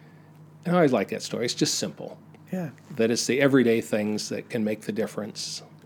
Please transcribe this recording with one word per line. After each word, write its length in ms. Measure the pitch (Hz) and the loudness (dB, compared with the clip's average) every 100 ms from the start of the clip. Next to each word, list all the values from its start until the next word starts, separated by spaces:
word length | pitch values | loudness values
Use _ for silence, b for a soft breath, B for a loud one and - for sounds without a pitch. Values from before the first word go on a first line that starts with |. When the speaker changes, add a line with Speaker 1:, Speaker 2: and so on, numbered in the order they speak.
| B B B B - - | B B B B -20 -10
Speaker 1:
And 100 | 170 | 0
I 40 | 175 | 4
always 140 | 147 | 4
like 160 | 117 98 | 4 0
that 140 | - | -4
story. 220 | - 104 | -6 -4
It's 100 | 120 | -4
just 200 | - 147 - | 0 0 0
simple. 400 | 107 - - - - - - | -6 -8 -14 -16 -20 -20 -10
Speaker 2:
Yeah. 180 | 185 151 - - - | -8 -8 -12 -12 0
Speaker 1:
That 140 | 113 | 0
it's 160 | 113 - | 2 0
the 140 | 127 | 4
everyday 400 | 139 135 117 113 | 6 6 6 2
things 480 | - 107 104 107 - | 0 -2 0 -4 -6
that 200 | 104 - | -10 -6
can 140 | 117 | -4
make 180 | 107 110 | -2 -4
the 100 | - | -6
difference. 720 | 107 104 - 104 - - - - - | -4 -6 -6 -10 -10 -10 -12 -16 -18